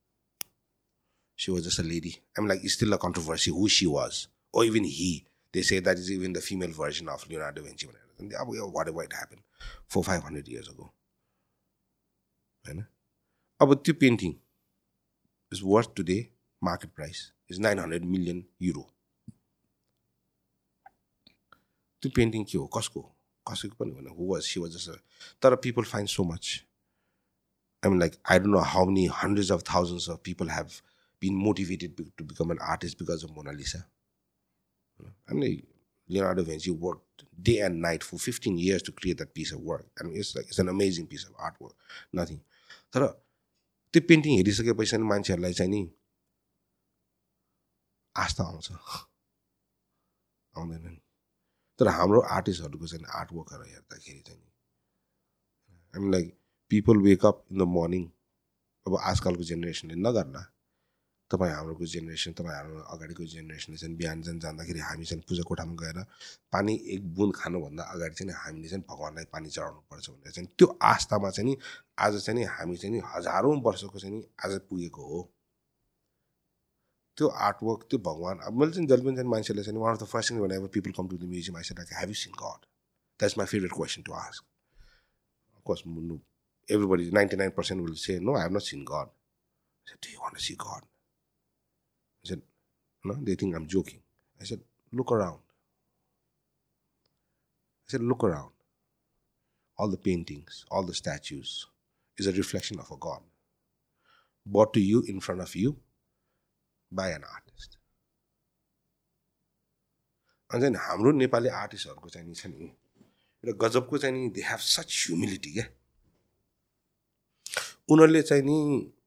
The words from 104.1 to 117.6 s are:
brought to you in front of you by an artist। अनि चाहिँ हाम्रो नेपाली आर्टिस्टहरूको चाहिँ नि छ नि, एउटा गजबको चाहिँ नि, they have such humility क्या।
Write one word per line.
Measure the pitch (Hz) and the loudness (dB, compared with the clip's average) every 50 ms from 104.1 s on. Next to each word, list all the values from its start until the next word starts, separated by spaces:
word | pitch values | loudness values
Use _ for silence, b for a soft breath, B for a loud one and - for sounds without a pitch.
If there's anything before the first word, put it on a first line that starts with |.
| _ _ _ _ _ _ - 101 | _ _ _ _ _ _ -8 2
brought | 101 101 107 - - | 6 6 6 8 6
to | 110 | 4
you | 98 95 107 123 | 4 4 4 4
in | 123 - 98 95 | 2 0 -4 -8
front | - - 92 92 | -6 -6 -6 -6
of | 90 - - | -8 -8 -4
you | 87 101 135 147 - - _ _ _ _ _ _ _ _ _ _ _ _ _ _ _ _ _ _ _ _ _ | 0 0 0 -2 -4 -10 _ _ _ _ _ _ _ _ _ _ _ _ _ _ _ _ _ _ _ _ _
by | 92 95 95 92 | -6 -4 -4 -4
an | 80 73 71 | -4 -6 -10
artist। | - - - - _ - - - - - _ _ _ _ _ _ _ _ _ _ _ _ _ _ _ _ _ _ _ _ _ _ _ _ _ _ _ _ _ _ _ _ _ _ _ _ _ _ _ _ _ _ _ _ _ _ _ _ _ _ _ _ _ _ - - | -14 -18 -18 -20 _ -20 -20 -20 -20 -20 _ _ _ _ _ _ _ _ _ _ _ _ _ _ _ _ _ _ _ _ _ _ _ _ _ _ _ _ _ _ _ _ _ _ _ _ _ _ _ _ _ _ _ _ _ _ _ _ _ _ _ _ _ _ -6 -2
अनि | 120 | 2
चाहिँ | 127 139 110 92 | 2 2 2 0
हाम्रो | - - 85 90 107 135 | -2 -4 -2 4 4 6
नेपाली | 151 139 131 127 127 117 120 127 | 6 6 4 4 2 2 2 0
आर्टिस्टहरूको | 104 101 101 - 107 98 - 80 71 - - 85 | -2 -4 -6 -8 -10 -12 -12 -12 -14 -18 -20 -18
चाहिँ | - 90 85 85 | -18 -16 -16 -16
नि | 85 | -14
छ | - - | -14 -14
नि, | 90 73 71 - - - _ _ _ _ _ _ _ _ _ _ _ _ _ - | -14 -14 -14 -16 -16 -18 _ _ _ _ _ _ _ _ _ _ _ _ _ -6
एउटा | 120 107 98 113 | -6 0 2 2
गजबको | 113 110 127 123 - 151 139 | 4 4 4 2 2 0 0
चाहिँ | 139 135 131 | 0 0 -2
नि, | 131 127 117 90 | -2 -2 -4 -4
they | 98 - - | -6 -4 -4
have | 110 113 | -4 -2
such | - - - - - - - - - | 0 2 0 0 0 -2 -2 -2 -2
humility | - 85 82 104 - 98 98 - 73 76 | 0 0 0 0 0 -2 -4 -8 -6 -4
क्या। | 107 - - - _ _ _ _ _ _ _ _ _ _ _ _ _ _ _ _ _ _ _ _ _ _ _ _ _ _ _ _ _ _ _ _ _ - - B B | -4 -4 -6 -8 _ _ _ _ _ _ _ _ _ _ _ _ _ _ _ _ _ _ _ _ _ _ _ _ _ _ _ _ _ _ _ _ _ -14 -8 B B